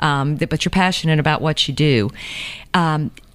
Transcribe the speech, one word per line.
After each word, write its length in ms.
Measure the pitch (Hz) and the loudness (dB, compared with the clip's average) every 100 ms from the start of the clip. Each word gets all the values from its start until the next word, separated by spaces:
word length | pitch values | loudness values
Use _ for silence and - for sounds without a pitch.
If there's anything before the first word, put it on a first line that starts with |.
um, 360 | 151 143 139 151 | 0 0 0 -2
th-, 140 | 165 | -2
but 120 | 156 | -2
you're 80 | 180 | 0
passionate 480 | - 185 180 160 156 | 2 2 0 0 2
about 220 | 151 151 | 2 0
what 260 | 156 147 - | 0 0 -2
you 40 | |
do. 380 | 131 151 120 101 - - - - - - | 2 4 4 2 -4 -12 -12 -12 -14 -4
Um, 380 | 180 165 151 151 - - | 0 2 0 -4 -8 -8